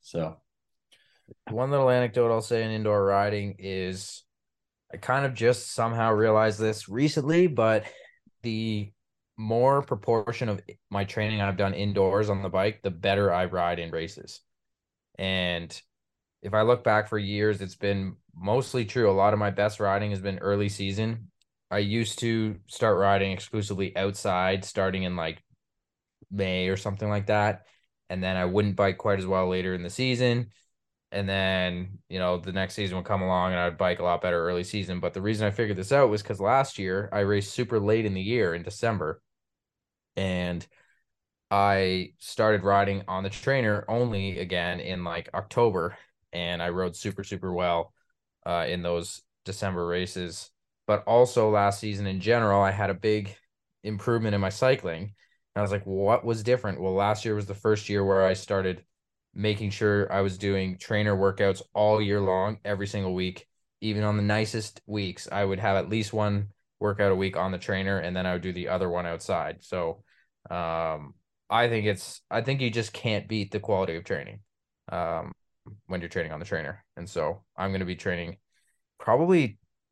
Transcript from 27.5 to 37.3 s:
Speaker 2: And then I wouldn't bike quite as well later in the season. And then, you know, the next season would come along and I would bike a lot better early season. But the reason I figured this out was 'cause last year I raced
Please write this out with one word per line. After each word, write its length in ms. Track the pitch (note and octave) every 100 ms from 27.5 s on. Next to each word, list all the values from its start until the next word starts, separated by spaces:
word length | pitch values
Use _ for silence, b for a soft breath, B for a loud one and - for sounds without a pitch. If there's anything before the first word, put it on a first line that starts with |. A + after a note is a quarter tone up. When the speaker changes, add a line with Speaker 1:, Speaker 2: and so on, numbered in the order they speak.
| G2+ _ b b _ -
Speaker 2:
And 140 | F2+
then 120 | F#2 F#2
I 100 | F2+
wouldn't 300 | F#2+ G#2 F#2
bike 220 | G2 F#2+
quite 220 | G#2+ G2
as 80 | F#2
well 200 | F#2+ F#2
later 280 | F#2 F#2 F#2
in 80 |
the 60 | F2
season. 580 | F#2+ C3 B2 B2 B2 A2+ b b _ _ _ _
And 160 | G2 G2
then, 720 | G2 F#2+ F#2+ F2+ F2 F#2 G#2 -
you 120 | F#2
know, 180 | F2+ F2+
the 140 | E2
next 240 | F#2 F#2+ -
season 220 | G2+ F#2
would 80 | F2+
come 180 | G2+
along 280 | F#2 F#2 F2+
and 80 | F2+
I 100 | F2
would 100 | D#2+
bike 180 | F#2 F2
a 40 |
lot 180 | F2 E2+
better 240 | F2+ F2 E2+
early 180 | F2+
season. 360 | F2+ G#2+ F2+ F2+
But 140 | F2+
the 100 | F#2+
reason 240 | G2 A2 G#2
I 40 |
figured 260 | G2+ A2 F#2+
this 140 | F#2+
out 180 | C#3 C3+
was 120 | G#2
'cause 180 | G2+ G2+
last 380 | G2 C3+ C#3 -
year 320 | F#2+ F#2+ G#2
I 100 | G#2
raced 320 | G2+